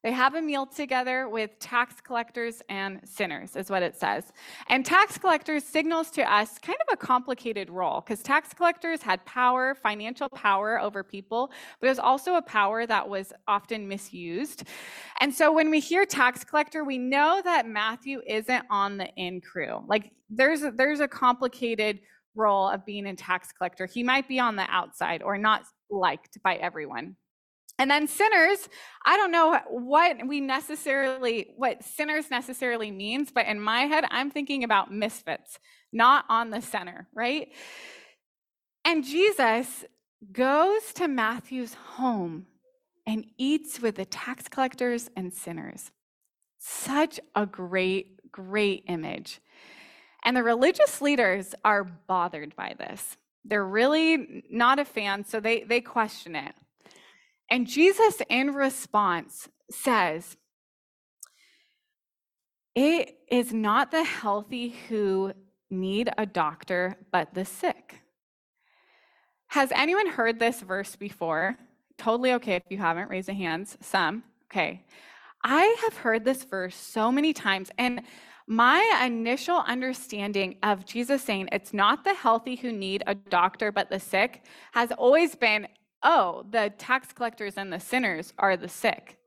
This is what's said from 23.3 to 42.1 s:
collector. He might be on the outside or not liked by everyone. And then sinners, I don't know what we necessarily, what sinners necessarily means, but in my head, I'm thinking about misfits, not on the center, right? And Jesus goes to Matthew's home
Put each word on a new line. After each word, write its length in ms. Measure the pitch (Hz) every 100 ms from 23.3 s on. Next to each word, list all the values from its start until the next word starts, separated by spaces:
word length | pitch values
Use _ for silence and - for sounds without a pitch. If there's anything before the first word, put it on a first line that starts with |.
| 180 -
collector. 360 | - 180 - 185
He 160 | 240
might 240 | 240 269 262
be 120 | 254
on 160 | 247 208
the 140 | 190
outside 520 | 185 175 - 165 160
or 140 | - 202
not 280 | 214 220 - _ _
liked 520 | 202 180 147 _ -
by 120 | 190 175
everyone. 600 | 175 165 147 123 165 190 _ _ _ _ - -
And 120 | 269
then 160 | 294 302
sinners, 640 | - 427 403 330 392 - - - - -
I 120 | 370
don't 120 | 392
know 300 | 339 320 240 -
what 560 | 240 247 285 349 254 247
we 160 | 285
necessarily, 1120 | 269 269 - 302 302 269 269 262 254 233 - -
what 260 | 254 -
sinners 480 | - - 302 302 302
necessarily 580 | 240 - 254 254 240 214
means, 420 | 190 208 254 294
but 140 | - 220
in 140 | 208
my 220 | 208 233
head, 220 | 285 311 320
I'm 220 | 240 277
thinking 320 | 302 277 277
about 280 | 233 208 -
misfits, 680 | 202 214 - - - - - _ _ _
not 320 | 226 233 277 -
on 220 | 226 233
the 100 | 220
center, 480 | - 208 180 170 190
right? 400 | - 240 302 - - - - - - - _ _ _ _ _ _ _
And 200 | - 320
Jesus 840 | 262 302 403 392 240 226 247 - - _ _ _ 208
goes 600 | 190 254 294 359 427 440
to 140 | - 339
Matthew's 680 | 262 220 240 - 262 240 -
home 720 | - - 254